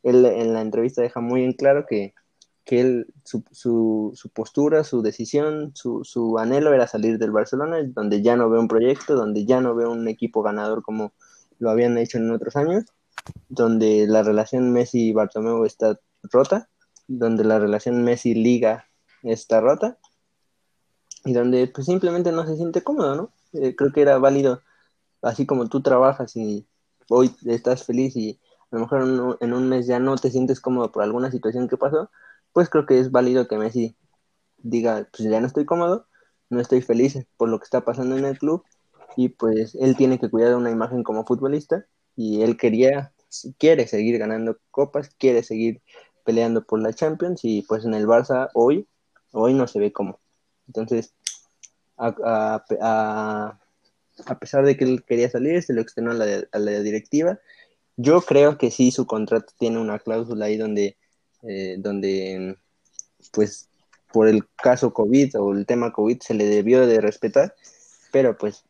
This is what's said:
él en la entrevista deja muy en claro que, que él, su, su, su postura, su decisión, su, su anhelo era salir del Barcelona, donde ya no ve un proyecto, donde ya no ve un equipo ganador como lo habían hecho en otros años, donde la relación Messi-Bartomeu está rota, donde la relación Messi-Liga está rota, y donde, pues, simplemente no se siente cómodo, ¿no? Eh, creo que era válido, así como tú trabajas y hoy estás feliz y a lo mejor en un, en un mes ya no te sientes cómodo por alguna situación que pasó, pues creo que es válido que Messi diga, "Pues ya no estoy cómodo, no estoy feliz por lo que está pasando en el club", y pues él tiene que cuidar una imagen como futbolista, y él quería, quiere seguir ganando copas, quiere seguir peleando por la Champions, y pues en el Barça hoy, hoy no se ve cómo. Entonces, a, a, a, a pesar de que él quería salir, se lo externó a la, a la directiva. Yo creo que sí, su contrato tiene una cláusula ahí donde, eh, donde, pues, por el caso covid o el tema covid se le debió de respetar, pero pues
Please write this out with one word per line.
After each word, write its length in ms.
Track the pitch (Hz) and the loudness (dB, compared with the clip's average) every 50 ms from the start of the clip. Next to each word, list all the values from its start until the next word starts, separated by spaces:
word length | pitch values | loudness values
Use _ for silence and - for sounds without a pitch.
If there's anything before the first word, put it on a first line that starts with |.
| - | 2
él 200 | 127 123 127 127 | 6 6 6 6
en 300 | 120 98 113 117 113 113 | 6 4 2 0 -2 -2
la 60 | 113 | -2
entrevista 420 | 110 110 104 113 117 127 135 - | -4 -4 -2 -2 -2 -2 -2 -2
deja 160 | 120 120 - 120 | -4 -2 -4 -6
muy 220 | 117 120 123 127 | -6 -2 -2 0
en 100 | 127 127 | 0 0
claro 320 | 123 - 139 139 139 147 143 | -2 2 2 2 2 2 0
que, 300 | - 117 104 98 98 _ _ _ _ _ _ _ _ _ _ _ | -2 -4 -4 -4 -6 _ _ _ _ _ _ _ _ _ _ _
que 160 | - 127 120 | 0 0 2
él, 260 | 127 131 123 120 110 - _ - _ | 2 2 0 0 -4 -8 _ -20 _
su, 200 | - - 113 - _ | -10 -10 -10 -10 _
su, 640 | _ - - 123 117 113 113 110 110 110 107 104 - | _ -8 -4 -2 0 2 2 0 0 -2 -4 -6 -10
su 140 | - - 120 | -14 -20 -14
postura, 540 | _ - 113 - _ 143 143 151 156 156 151 | _ -10 -12 -6 _ -2 0 2 2 0 0
su 180 | - - 120 | 0 -4 -2
decisión, 720 | 110 107 - - 117 - - 143 147 156 151 151 151 147 139 | -2 -4 -4 -6 -10 -2 -2 -2 -2 -2 -4 -6 -10 -12 -14
su, 300 | - - 127 117 110 - | -10 -8 -8 -6 -6 -10
su 340 | - - 123 117 113 113 113 | -8 -6 -4 -2 -2 -2 -2
anhelo 340 | 110 117 131 143 151 151 | 0 0 0 2 4 4
era 140 | 143 131 120 | 4 4 4
salir 320 | - - 107 107 113 113 110 | 2 -2 -2 0 0 0 0
del 140 | 113 104 | -2 0
Barcelona, 460 | 107 107 104 - - 131 147 160 170 160 147 | 0 0 0 0 -4 -4 -4 -4 -4 -4 -4
donde 380 | 131 123 113 107 104 104 104 | -6 -6 -6 -2 -2 -2 2
ya 140 | 101 117 120 | 2 2 2
no 120 | 120 120 113 | 4 2 2
ve 120 | 113 117 | 2 2
un 80 | 117 110 | 2 2
proyecto, 480 | 113 113 117 127 143 135 - - 147 | 2 2 2 2 0 0 -2 -2 -2
donde 280 | 127 110 107 107 104 101 | 0 0 -2 -4 -4 0
ya 160 | 113 127 127 | 2 2 2
no 140 | 127 123 117 | 2 0 0
ve 120 | 117 117 | -2 -2
un 200 | 117 117 117 117 | -2 -4 -4 -6
equipo 360 | 113 110 _ 117 113 _ 113 | -6 -6 _ -8 -4 _ -2
ganador 400 | 107 107 104 107 104 107 110 113 | -2 -2 -4 -4 -4 -4 -4 -6
como 300 | - - 110 110 107 104 _ _ _ _ _ _ _ _ _ _ | -6 -8 -8 -6 -8 -8 _ _ _ _ _ _ _ _ _ _
lo 120 | 117 113 | -2 0
habían 280 | 107 117 120 120 120 117 | 0 2 2 2 2 0
hecho 200 | 113 - - 117 | -2 -2 -4 -4
en 120 | 113 113 | -2 -2
otros 240 | 117 110 - 120 - | -4 -4 -6 -4 -4
años, 300 | 143 143 160 180 214 226 _ _ _ _ _ _ - _ - - - _ _ | -2 -2 0 -2 -2 -4 _ _ _ _ _ _ -20 _ -20 -20 -20 _ _
donde 580 | 131 - 120 113 113 110 110 107 107 107 107 | -2 0 0 2 2 2 4 4 4 4 4
la 160 | 104 110 110 | 4 4 4
relación 500 | 107 107 107 107 110 - - 127 127 123 | 4 4 2 0 0 0 -2 -2 0 2
Messi-Bartomeu 920 | 123 120 120 - - 120 117 113 107 107 107 101 - 110 107 113 117 117 113 | 2 0 0 0 -2 0 0 2 2 0 0 0 -4 -4 -4 -2 0 0 0
está 340 | 107 - _ 110 110 104 - _ _ _ _ | -2 -2 _ 0 0 0 -2 _ _ _ _
rota, 460 | - - - 123 - - 190 220 - _ _ _ _ _ _ _ _ - | -12 0 2 2 4 4 0 -4 -4 _ _ _ _ _ _ _ _ -12
donde 340 | 131 120 117 113 113 110 | -6 -2 -2 0 0 2
la 160 | 110 110 110 107 | 2 2 2 2
relación 460 | 104 104 104 107 - 123 123 120 120 | 2 0 0 -2 -2 -2 -2 0 2
Messi-Liga 840 | 120 120 120 - 120 117 113 110 123 123 117 117 110 110 113 - _ _ _ _ _ _ _ - | 0 0 0 0 0 0 2 2 2 2 2 2 0 0 -2 -10 _ _ _ _ _ _ _ -6
está 360 | 117 113 110 - _ 113 110 | -6 -6 -6 -2 _ 2 4
rota, 380 | 110 127 147 147 208 233 254 _ _ _ _ _ _ _ _ _ _ _ _ _ _ _ _ _ _ _ _ _ _ _ - - _ | 4 4 2 2 -2 -6 -6 _ _ _ _ _ _ _ _ _ _ _ _ _ _ _ _ _ _ _ _ _ _ _ -20 -10 _
y 80 | 135 | -2
donde, 340 | 123 120 120 123 127 127 127 | 0 0 2 2 2 2 0
pues, 200 | 127 _ 143 135 | 0 _ -8 -4
simplemente 440 | 175 180 185 185 175 170 175 175 170 | -2 -2 0 0 0 -2 0 -2 -2
no 160 | 165 165 165 | -2 -2 -4
se 100 | 156 160 | -4 -6
siente 260 | 156 170 170 165 180 | -6 -6 -4 -4 -4
cómodo, 340 | 180 - 302 294 180 139 139 | -4 -2 -4 -2 -2 -2 -2
¿no? 160 | 151 196 - _ _ _ _ | -4 -8 -10 _ _ _ _
Eh, 220 | - 156 139 127 127 | -6 -4 -4 -4 0
creo 180 | - 139 139 | 0 -2 0
que 80 | 143 151 | 2 4
era 160 | 143 139 139 131 | 4 4 4 6
válido, 440 | 131 139 139 139 139 135 123 - _ _ _ _ _ _ _ _ _ _ _ _ | 4 4 4 4 2 0 0 -2 _ _ _ _ _ _ _ _ _ _ _ _
así 220 | - 120 110 - 135 | -6 -6 -2 -2 -2
como 240 | 139 147 127 120 113 | -2 -2 -2 -2 -2
tú 140 | - 139 | -4 -2
trabajas 540 | 131 139 131 123 131 135 135 - 127 - - | 0 2 4 4 4 4 2 0 -10 -10 -8
y 300 | 113 110 104 104 104 - _ _ _ _ _ _ _ _ _ | -8 -6 -6 -6 -8 -10 _ _ _ _ _ _ _ _ _
hoy 260 | 113 123 131 123 - _ - | 4 4 4 4 0 _ -4
estás 380 | 120 117 117 - 127 127 127 - | -4 -4 -2 0 -2 -2 -2 -4
feliz 300 | - 120 123 131 131 131 | -4 -2 -2 -2 -2 -2
y 220 | 123 107 107 101 _ _ _ _ _ _ _ | -6 -6 -6 -8 _ _ _ _ _ _ _
a 60 | 123 | -6
lo 60 | 113 | -6
mejor 200 | 117 120 143 135 | -4 -2 -2 0
en 160 | 131 131 131 127 | 0 0 0 0
un, 180 | 123 127 120 - | -2 -4 -4 -4
en 120 | 120 120 | -4 -4
un 160 | 120 127 131 131 | -2 -2 0 0
mes 180 | 131 127 120 123 | 0 -2 0 -2
ya 100 | 123 123 | -2 0
no 180 | 131 135 135 | 0 -2 -2
te 140 | 127 - 131 | -2 -2 -2
sientes 300 | 120 131 127 127 131 - | 0 0 0 0 -2 -4
cómodo 320 | - 131 127 127 117 107 | -2 -4 -2 -2 -2 -4
por 100 | - 110 | -2 -4
alguna 300 | 104 104 113 120 127 131 | -4 -2 -2 -4 -4 -4
situación 340 | 127 123 - 110 120 123 123 | -6 -4 -6 -4 -4 -4 -4
que 100 | 120 127 | -4 -2
pasó, 340 | - - 139 156 156 196 _ _ _ - - - _ _ _ | -2 -2 -2 -2 -2 -4 _ _ _ -20 -20 -20 _ _ _
pues 160 | _ 170 175 - | _ 0 0 2
creo 180 | - 156 147 | 2 0 2
que 140 | - 135 127 | 4 2 2
es 100 | 127 127 | 4 2
válido 380 | 127 123 127 123 127 131 120 - | 2 2 2 4 2 0 0 0
que 100 | 110 107 | -2 -4
Messi 380 | 107 113 117 123 113 113 - _ _ _ _ _ _ _ _ _ _ _ _ _ | -4 -2 -2 -2 -4 -4 -6 _ _ _ _ _ _ _ _ _ _ _ _ _
diga, 500 | - 117 117 120 113 117 110 107 104 _ | -8 -4 -4 0 0 0 -2 -2 -6 _
"Pues 180 | - - 110 110 | -10 -6 -2 0
ya 120 | 110 110 | 0 0
no 60 | 120 131 | 0 -2
estoy 160 | 139 147 147 | -2 -4 -2
cómodo, 420 | - 170 170 170 170 185 226 _ _ _ _ _ _ _ _ _ _ | 0 0 0 0 0 0 -2 _ _ _ _ _ _ _ _ _ _
no 120 | 123 123 | -4 -4
estoy 200 | 120 - 131 127 | 0 2 0 0
feliz 380 | 127 - 117 117 131 139 143 135 123 _ _ | 2 0 0 2 2 0 0 -6 -14 _ _
por 120 | _ 117 113 | _ -2 -2
lo 100 | 110 104 | -2 -4
que 60 | - | -4
está 160 | - - 127 120 | -4 -4 -2 -2
pasando 320 | 117 117 131 127 127 131 | -2 -6 -4 -4 -4 -2
en 80 | 135 139 | -2 -4
el 140 | 139 135 - | -4 -4 -4
club", 240 | - 147 160 180 _ _ _ _ _ _ _ _ - - - | -4 -4 -4 -4 _ _ _ _ _ _ _ _ -20 -12 -4
y 140 | - 127 123 | -2 -2 -2
pues 440 | - _ 117 113 110 110 113 113 - | -2 _ -2 0 0 0 -2 -6 -4
él 200 | - 131 135 127 | 0 2 2 4
tiene 240 | 131 135 131 131 123 | 4 4 2 2 0
que 100 | - 107 | -2 -2
cuidar 240 | - 110 117 120 123 | 2 2 4 4 4
una 160 | 123 120 117 | 2 0 -2
imagen 320 | 117 113 113 120 127 123 | -2 -2 -4 -4 -4 -6
como 220 | 113 - 110 110 110 | -4 -4 -6 -6 -2
futbolista, 600 | - 123 117 135 135 143 151 147 _ 160 190 - _ _ _ _ _ _ | -2 -2 -2 0 -2 -4 -4 -2 _ -4 -4 -4 _ _ _ _ _ _
y 280 | - 113 107 104 104 | -8 -6 -4 0 0
él 140 | 110 113 117 | 0 0 0
quería, 560 | - - 117 107 113 127 131 139 139 139 - _ _ _ _ - - - 135 131 _ | 0 0 0 2 4 4 4 4 0 -6 -10 _ _ _ _ -20 -18 -16 -18 -6 _
quiere 300 | - 156 165 143 117 - | 4 4 4 4 2 -2
seguir 300 | - 104 107 113 120 110 | -2 -2 0 0 0 0
ganando 400 | 107 107 110 113 113 113 110 _ _ _ | -2 -4 -4 -4 -4 -4 -6 _ _ _
copas, 400 | - - 143 139 - 147 143 - _ _ | -2 -2 -2 -2 -2 -8 -8 -8 _ _
quiere 240 | - 131 123 117 | 2 4 4 2
seguir 400 | 113 - 110 110 113 117 110 - _ _ _ - - _ _ _ _ | 0 -2 -4 -2 -2 -2 -4 -6 _ _ _ -20 -20 _ _ _ _
peleando 400 | - 113 117 117 117 117 113 110 | 0 0 2 2 2 0 -2 -2
por 160 | - 110 110 | -2 -4 -2
la 120 | 110 110 | -2 -4
Champions, 480 | 113 - 165 156 156 - 175 180 180 - - | -2 -2 -2 -2 -2 -2 -4 -4 -4 -4 -2
y 180 | 113 110 104 | -2 -2 -2
pues 220 | 98 - 110 110 110 | -2 -4 -4 -4 -2
en 100 | 117 110 | -4 -2
el 120 | 107 107 | 0 2
Barça 440 | 107 117 120 127 - 135 127 131 - _ | 4 4 4 4 2 -2 -2 -2 -2 _
hoy, 320 | 120 117 127 147 190 208 _ _ _ _ _ _ _ _ _ | 2 4 4 2 0 -2 _ _ _ _ _ _ _ _ _
hoy 220 | - 110 110 123 131 | -4 0 2 2 2
no 120 | 135 127 | 2 0
se 120 | 120 - 104 | -2 -2 -2
ve 120 | 104 104 | -2 -2
cómo. 280 | - - 101 95 92 _ _ _ _ _ _ _ _ _ _ | -2 -6 -8 -8 -10 _ _ _ _ _ _ _ _ _ _
Entonces, 480 | - - 113 113 113 123 113 - _ _ _ _ - - - _ _ _ _ - _ _ _ _ _ _ | -10 -8 -8 -4 -2 -4 -4 -4 _ _ _ _ -12 -12 -12 _ _ _ _ -20 _ _ _ _ _ _
a, 120 | - 120 117 110 - - | -6 -6 -4 -4 -4 -2
a, 400 | 117 113 107 110 110 110 107 _ _ 110 - | -2 0 0 -2 -2 -4 -6 _ _ -6 -2
a, 800 | 107 113 110 110 107 107 107 110 107 107 107 104 107 107 107 _ _ _ _ _ _ _ _ _ _ _ _ - - | -2 0 0 0 -2 -2 -4 -6 -6 -6 -6 -8 -8 -10 -14 _ _ _ _ _ _ _ _ _ _ _ _ -20 -12
a 120 | - 127 - | -12 -12 -12
pesar 240 | - - - 139 139 | -10 -2 0 2 4
de 100 | 143 135 | 4 2
que 80 | 139 131 | 2 2
él 200 | 127 127 123 _ | 0 0 -2 _
quería 260 | - 120 117 120 117 | -4 -2 0 0 -2
salir, 320 | 117 120 127 151 165 180 | -2 -4 -2 -2 -2 -2
se 100 | 170 - | -2 -2
lo 80 | 127 113 | -4 -4
externó 300 | 117 - _ - 117 117 | -4 -6 _ -6 -6 -4
a 40 | 117 | -2
la, 300 | 117 110 104 101 98 - _ | -2 -2 -2 -2 -4 -6 _
a 80 | - 104 | -6 -4
la 220 | 104 104 104 104 | -4 -2 -2 -4
directiva. 580 | 104 107 107 110 - _ - 147 160 175 196 - _ _ - _ _ _ _ _ _ _ _ | -4 -4 -6 -6 -6 _ -2 0 0 0 -2 -4 _ _ -20 _ _ _ _ _ _ _ _
Yo 240 | - 120 139 160 180 | -2 2 4 4 2
creo 380 | - - - 143 143 147 151 - | 2 4 4 6 6 6 4 2
que 140 | 135 117 | -2 -2
sí, 180 | - - 127 123 | 2 2 2 2
su 160 | 123 - 123 | 2 0 -4
contrato 460 | - 110 110 107 - 117 113 - - _ _ | -4 -4 -6 -2 -2 -2 -2 -2 -6 _ _
tiene 200 | 120 113 113 113 | -4 -4 -2 -2
una 220 | 113 107 104 104 | -4 -4 -6 -8
cláusula 460 | _ 113 110 113 117 117 120 107 104 | _ -6 -4 -4 -4 -6 -6 -6 -4
ahí 100 | 104 107 | -4 -4
donde, 400 | 107 110 107 107 104 101 101 101 _ _ _ _ _ _ _ _ _ - | -4 -4 -4 -2 -2 -2 -2 -4 _ _ _ _ _ _ _ _ _ -14
eh, 320 | 113 98 98 95 92 92 95 | -12 -10 -8 -8 -8 -8 -6
donde, 800 | 98 104 101 101 95 98 98 95 95 95 95 95 92 92 95 _ _ _ _ _ _ _ _ - - _ _ _ _ _ | -6 -6 -4 -2 -2 -2 -2 -2 -4 -6 -8 -8 -8 -10 -10 _ _ _ _ _ _ _ _ -20 -20 _ _ _ _ _
pues, 360 | - 107 107 101 - - - _ _ _ _ _ _ _ _ _ | -2 -2 -2 -2 -2 -14 -20 _ _ _ _ _ _ _ _ _
por 140 | - 113 110 110 | 2 4 4 6
el 160 | 110 107 - _ _ | 4 4 0 _ _
caso 360 | - - 127 127 127 135 117 | 0 2 2 2 4 0 -2
covid 460 | - - 107 104 123 139 143 135 - 107 | 0 -2 0 2 4 4 2 2 0 -2
o 140 | 101 101 | -2 0
el 140 | 98 101 101 | -2 -2 -2
tema 260 | - 123 120 120 117 | -2 -2 -2 -2 -4
covid 260 | - - 104 113 120 120 | -2 0 0 0 0 -2
se 140 | - - 113 | -4 -6 -2
le 120 | 107 104 | 0 2
debió 380 | 104 104 104 98 113 123 127 131 | 2 2 2 2 4 4 4 6
de 140 | 120 113 110 | 4 4 4
respetar, 540 | 104 104 - - - 110 - 139 151 208 - _ _ - _ _ _ _ _ _ _ _ | 2 0 -2 -2 -6 0 2 2 2 2 -2 _ _ -20 _ _ _ _ _ _ _ _
pero 260 | - 135 131 120 107 | 0 2 2 2 0
pues 280 | - - 107 98 - _ | -2 -6 -8 -8 -10 _